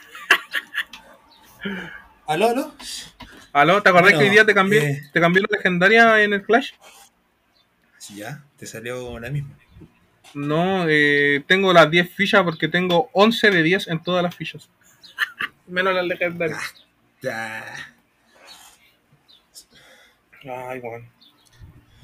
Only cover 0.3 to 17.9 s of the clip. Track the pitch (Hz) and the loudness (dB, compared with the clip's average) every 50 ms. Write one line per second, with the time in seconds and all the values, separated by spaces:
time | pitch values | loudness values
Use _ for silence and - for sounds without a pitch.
0.3 | - - - - - - - - - - - - - - - - - _ _ _ | -2 -2 -4 -8 -12 -12 -12 -12 -12 -12 -12 -12 -14 -20 -20 -20 -20 _ _ _
1.3 | _ _ _ _ _ - - 202 196 185 180 160 - - - _ _ _ _ - | _ _ _ _ _ -14 -12 -10 -10 -10 -12 -14 -18 -20 -20 _ _ _ _ -6
2.3 | 156 170 214 240 240 269 311 302 - - - - - - - - - - - - | -2 0 0 0 0 -2 -6 -8 -10 -18 -18 -16 -16 -16 -16 -18 -20 -20 -20 -20
3.3 | - - - _ - 143 147 160 190 208 - 196 180 175 175 202 185 151 143 196 | -20 -20 -14 _ 0 2 4 4 4 2 4 4 4 6 6 6 6 4 4 4
4.3 | 202 214 220 214 202 202 190 196 208 220 147 143 139 143 - - - 170 170 170 | 6 6 6 6 4 2 2 2 2 2 2 0 -2 -6 -6 -6 -2 0 2 2
5.3 | 175 190 202 - 208 202 - 185 180 175 185 196 220 233 233 226 220 214 208 208 | 2 2 0 0 -2 -2 -2 -2 0 2 2 4 6 6 6 6 6 4 2 2
6.3 | 208 196 202 - 214 269 277 - - _ - - - - - _ _ _ _ _ | 0 -2 0 2 0 0 0 -2 -12 _ -20 -20 -20 -20 -20 _ _ _ _ _
7.3 | _ _ _ _ _ _ _ _ _ _ _ _ _ _ - - 104 101 101 120 | _ _ _ _ _ _ _ _ _ _ _ _ _ _ -20 -20 -18 -16 -14 -14
8.3 | 143 143 - _ _ _ 110 - - 110 117 120 123 127 123 123 120 117 117 127 | -14 -16 -18 _ _ _ -20 -18 -16 -14 -12 -12 -12 -10 -12 -12 -12 -12 -10 -8
9.3 | 143 143 143 - - - _ _ - - - - _ _ _ _ _ _ _ - | -8 -8 -8 -10 -14 -20 _ _ -20 -20 -20 -20 _ _ _ _ _ _ _ -16
10.3 | - 143 143 147 151 165 175 190 190 190 170 160 151 147 147 147 143 143 143 143 | -12 -10 -6 -4 -2 -2 0 0 -2 -2 0 2 2 2 2 2 2 2 2 2
11.3 | 143 139 - - 185 190 196 185 180 170 156 151 160 175 175 - - - 202 196 | 0 0 0 0 0 0 2 4 6 6 6 6 4 0 -2 -2 -4 -6 -2 0
12.3 | - 196 185 170 160 - 165 156 - 175 185 180 175 170 160 - - 185 208 226 | 2 2 2 0 -2 -4 -4 -4 -2 -2 -2 0 0 0 0 0 2 2 2 2
13.3 | 233 - - 208 190 170 156 165 185 196 - 175 165 160 - 175 180 180 175 175 | 2 2 2 2 4 2 2 2 0 -2 -2 -4 -8 -6 -4 -4 -2 -2 -2 -4
14.3 | - - 165 - - 160 - _ _ _ _ _ _ _ - - - - - - | -6 -8 -12 -14 -14 -16 -20 _ _ _ _ _ _ _ -20 -16 -10 -8 -8 -8
15.3 | - - - - _ _ _ 180 180 180 185 190 185 180 180 175 180 - 180 175 | -8 -10 -12 -12 _ _ _ -10 -6 -4 -2 -2 -2 -2 -2 -4 -4 -4 -6 -6
16.3 | 175 170 170 160 147 - - - - _ _ _ _ _ _ _ _ _ - 127 | -4 -4 -6 -6 -6 -8 -12 -14 -16 _ _ _ _ _ _ _ _ _ -10 -10
17.3 | 113 110 113 110 110 113 113 113 - - - - | -8 -8 -10 -10 -12 -14 -14 -14 -16 -16 -16 -18